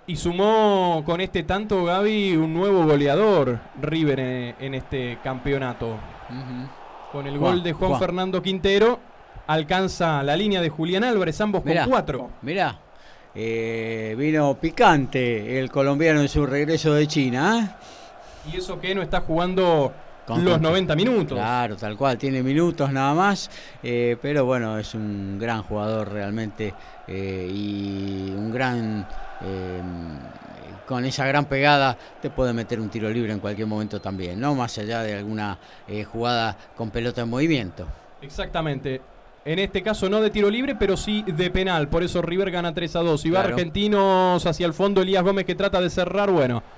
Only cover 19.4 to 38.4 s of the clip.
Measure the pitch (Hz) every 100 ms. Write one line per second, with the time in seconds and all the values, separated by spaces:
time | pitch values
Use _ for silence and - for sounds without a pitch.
19.4 | 180 185 185 160 135 - - - - 113
20.4 | 180 165 160 180 185 151 220 240 147 127
21.4 | 110 123 120 101 107 107 139 120 139 131
22.4 | 127 143 175 165 139 135 139 156 196 196
23.4 | - - - - 120 120 120 117 139 147
24.4 | 127 127 113 110 104 113 107 101 98 98
25.4 | 117 113 101 104 107 110 104 104 101 110
26.4 | 110 - 107 90 - - - 95 98 95
27.4 | 90 98 104 101 101 98 98 98 95 95
28.4 | 110 120 131 120 110 107 95 - - -
29.4 | 92 95 92 90 90 87 82 73 65 -
30.4 | - - 71 95 - 127 127 127 135 143
31.4 | 147 135 143 143 135 131 - - 156 -
32.4 | 127 117 110 117 107 113 107 117 113 104
33.4 | 101 104 110 107 107 104 98 95 90 92
34.4 | 139 139 117 - 104 113 110 104 101 107
35.4 | 104 95 - - - 104 104 113 120 120
36.4 | 113 101 - - 113 117 120 120 117 123
37.4 | 160 147 98 - 82 - - - 143 -